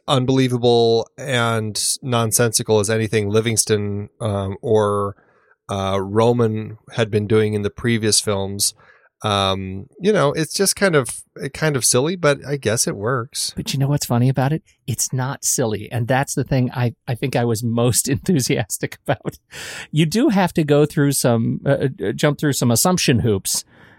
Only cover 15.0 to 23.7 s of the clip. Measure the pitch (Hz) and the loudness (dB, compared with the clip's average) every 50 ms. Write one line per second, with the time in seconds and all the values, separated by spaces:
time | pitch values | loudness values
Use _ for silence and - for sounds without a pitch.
15 | - - - 127 127 131 - - - - - - 123 110 107 95 104 - - 113 | -4 -4 -4 -4 -4 -4 -6 -6 -4 -2 0 0 0 -2 -2 -4 -6 -6 -6 -4
16 | 117 117 127 131 143 - - 147 127 - 143 131 123 120 - 127 123 117 - _ | -2 0 0 0 0 -2 -2 -4 -2 0 2 2 2 0 0 0 -2 -2 -2 _
17 | _ - 120 - 143 131 - 127 120 120 113 104 120 117 113 117 120 123 98 - | _ -8 -6 -4 -4 -2 0 0 0 0 0 0 -2 -2 0 2 2 2 2 0
18 | - 127 135 - - - 185 139 117 - 139 127 113 - - - - - - - | 0 -2 -2 -2 0 0 0 0 2 0 0 -2 -2 -4 -6 -8 -8 -8 -10 -8
19 | _ - 131 - - - - - _ _ - - - - - - - - - 151 | _ -4 -4 -4 -4 -8 -10 -10 _ _ -18 -16 -14 -14 -14 -14 -10 -4 0 0
20 | 170 151 185 220 277 320 196 202 190 175 - 180 156 143 147 147 151 147 - 156 | 2 2 2 2 2 4 4 2 2 2 0 0 2 4 4 4 4 4 2 2
21 | 143 143 135 - - 127 117 113 120 123 135 - - 135 139 - - 131 - - | 2 2 2 2 2 2 2 2 2 0 -2 -2 0 0 0 0 0 -2 -2 -2
22 | - 104 - - - 147 143 - 160 147 131 - 135 120 117 - - 185 185 - | -4 -4 -2 0 0 0 0 0 0 0 0 2 2 2 2 2 2 2 2 2
23 | - - 131 110 - 113 101 95 - - - - - _ | 2 2 2 4 4 2 0 0 -2 -4 -6 -6 -6 _